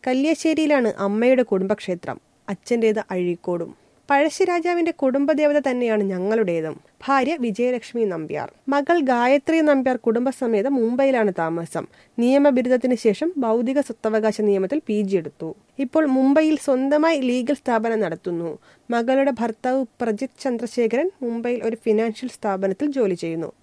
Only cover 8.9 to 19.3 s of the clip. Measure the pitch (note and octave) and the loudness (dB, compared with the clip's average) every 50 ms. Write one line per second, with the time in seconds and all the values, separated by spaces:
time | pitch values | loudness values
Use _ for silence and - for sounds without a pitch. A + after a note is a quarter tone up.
8.9 | E4+ F4 C#4+ B3+ B3+ A#3+ A#3+ B3 C#4 D4 _ - D#4+ E4 D#4 D4+ C#4+ C4+ B3+ B3+ | 0 2 2 2 2 2 4 4 2 2 _ 2 2 2 4 4 2 2 2 0
9.9 | B3+ A#3 - A#3 A3 A3+ B3 C4 B3+ - C4 A#3 A3+ G3+ G#3 C4+ C#4+ B3+ A3+ A3+ | -2 0 0 0 0 0 -2 -2 -4 -4 -2 0 0 0 0 0 0 0 0 0
10.9 | B3 B3+ C4+ C4+ C4 A#3+ A3 G3+ F#3 - E3 D#3+ E3 E3+ E3 E3 - E3 - - | 2 2 2 2 4 2 2 0 0 0 -2 -2 -2 -4 -6 -6 -8 -8 -8 -8
11.9 | _ _ - _ _ - A#3 B3 C4 C#4+ C#4+ D4 C4 B3 A#3+ B3 B3+ B3 B3 B3+ | _ _ -20 _ _ 0 2 4 4 6 6 4 4 4 2 2 2 2 2 0
12.9 | B3+ A3 - A3+ G3 - D4+ E4+ F#4 D4 B3+ A3+ A3 A#3 A#3+ B3 C4+ D4 C4+ - | 0 2 2 0 2 2 -2 -4 -2 -2 0 0 0 0 0 0 0 0 -2 -2
13.9 | A3+ _ - A3 G#3+ A3 G#3+ A3 G#3 - G#3+ G#3 G3+ F#3+ F#3+ F#3 C#4 D#4 _ - | -8 _ -4 0 0 2 0 0 0 0 2 2 2 2 0 -2 -2 -4 _ -2
14.9 | G#3+ G#3 G#3 F#3+ G3 F3+ D#3+ D3 _ _ E3 D#3+ - _ _ _ _ - C4+ B3 | -2 -2 0 0 0 -2 -2 -4 _ _ -10 -10 -10 _ _ _ _ -6 -6 0
15.9 | - D#4 D#4+ C#4+ C4 C4 C4 C4+ C#4+ D#4 D#4 D#4 D#4 C#4 - C#4+ C4 B3+ C4 C#4 | 2 2 2 4 2 2 4 4 4 4 4 2 0 0 0 0 0 0 2 2
16.9 | D4 D4+ D#4 E4 E4 C#4+ B3+ B3 A#3+ B3+ A#3+ A#3+ D4 - _ - A#3 A3+ A3 A#3 | 2 4 4 2 2 2 0 0 0 0 0 -2 -4 -2 _ -2 0 0 0 0
17.9 | A3+ A3 G#3 E3+ E3 F3 _ F#3+ F3 E3 E3+ E3 D3 - _ _ - _ _ - | -2 0 -2 -2 -4 -6 _ -6 -6 -4 -6 -8 -10 -12 _ _ -20 _ _ -4
18.9 | A#3 A#3 A#3 A#3+ C4 C4+ C#4 C#4+ | -4 -2 0 0 2 2 2 0